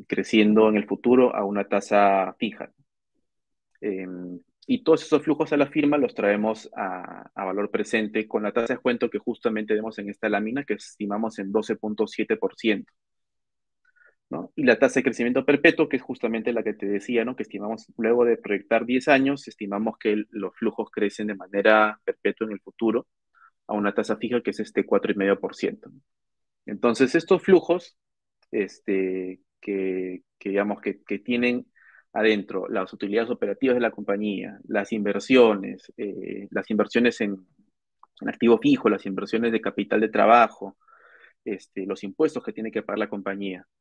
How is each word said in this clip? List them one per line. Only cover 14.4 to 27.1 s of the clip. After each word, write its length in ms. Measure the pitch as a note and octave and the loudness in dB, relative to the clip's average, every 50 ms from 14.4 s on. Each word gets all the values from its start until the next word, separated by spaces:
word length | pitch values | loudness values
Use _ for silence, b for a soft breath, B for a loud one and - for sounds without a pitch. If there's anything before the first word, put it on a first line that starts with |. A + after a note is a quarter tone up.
| C#4+ - _ | -10 -10 _
Y 80 | - - | 0 4
la 140 | B2 A#2 - | 4 6 6
tasa 220 | C3+ B2+ - C3+ | 4 2 2 2
de 40 | - | 0
crecimiento 400 | C3+ A2+ - A#2+ A#2+ B2+ C3+ C3 | 0 0 0 -2 0 0 0 2
perpetuo, 420 | - C#3+ C#3 C#3+ D#3+ D#3 - D#3+ | 2 2 4 4 4 4 4 0
que 100 | D3 - | 0 0
es 60 | B2+ - | -6 -4
justamente 520 | - C3 - - A2+ A2+ A2+ A2 B2+ A#2+ | -6 -10 -6 -4 -4 -4 -2 -2 -2 -2
la 80 | A#2 G#2+ | -2 -2
que 100 | A2 G#2 | -4 -6
te 140 | - - | -4 -4
decía, 400 | G2 G2+ G2 - - B2 A2+ A2+ | -4 -4 -4 -4 -2 -2 -2 -2
¿no? 100 | A#2+ B2+ | -2 -4
Que 60 | - A2 | -8 -10
estimamos, 500 | - - G2+ G2+ G#2 A2 A2 - _ - - | -10 -8 -10 -8 -8 -8 -8 -10 _ -8 -2
luego 260 | A2+ A2 A#2 A#2+ A#2+ | 2 2 4 4 4
de 140 | A#2+ A#2 - | 4 2 0
proyectar 480 | - - G2+ G2 - _ A2+ A2+ A2+ | 0 -4 -4 -4 0 _ 0 0 0
diez 200 | A#2 B2 C3 B2+ | 0 -2 0 4
años, 400 | D#3+ C#3+ C3+ C3+ C#3 C#3 C#3 - - | 4 4 4 4 0 -2 -4 -8 -16
estimamos 500 | A2 _ A2 G2+ G2+ G2+ A2 A2+ A2 _ | -14 _ -8 -6 -4 -4 -4 -4 -6 _
que 140 | - A2+ G#2 | -2 0 0
el, 160 | G#2+ G#2+ - | 0 -2 -8
los 260 | - G#2+ F#2+ F#2 - | -8 -8 -8 -8 -8
flujos 340 | - A#2 G#2+ - - A2 - | -4 -4 -4 -4 -4 -10 -8
crecen 360 | - - G#2 G#2 - - G#2+ | -4 -2 -2 -2 -2 -4 -8
de 80 | G#2+ G#2 | -8 -8
manera 640 | F#2+ F2+ F#2 G2+ G2+ G2 A2 A2 A2 G#2+ G#2+ G#2+ - _ | -8 -12 -6 -4 2 4 6 6 6 6 4 0 -4 _
perpetua 440 | - - - _ G2+ G2+ - A2+ | -6 -6 -2 _ -4 -2 -2 -6
en 80 | A2 G#2 | -6 -6
el 60 | F#2+ | -12
futuro 460 | _ - - _ A#2 A2+ G#2+ B2 - _ _ _ _ _ b b b b b _ _ | _ -20 -10 _ 0 0 0 0 -4 _ _ _ _ _ b b b b b _ _
a 80 | - G#2+ | -6 -4
una 180 | G#2 G2+ G#2 G2 | -2 -2 -2 -2
tasa 240 | - G#2+ - A2 | -2 -2 -2 -4
fija 240 | G#2+ - A2+ B2 A#2+ | -4 -4 -4 -4 -2
que 120 | - - - | -2 -2 -4
es 80 | - | -4
este 260 | A2 - _ - G2 | -8 -4 _ -4 -2
cuatro 260 | - G#2 G2 - - - | 2 0 0 0 0 -2
y 40 | |
medio 220 | G2+ G2 G2 G2 G2 | 0 2 2 2 0
por 160 | - G2 - | 0 -10 -8
ciento. 360 | - - - - - - - - - _ _ _ _ _ _ _ _ _ _ _ _ _ | -4 -4 -4 -4 -6 -16 -20 -20 -20 _ _ _ _ _ _ _ _ _ _ _ _ _
Entonces, 500 | - G#2+ G2+ - A#2+ A2+ - C3+ B2+ | -12 -10 0 0 0 4 4 2 2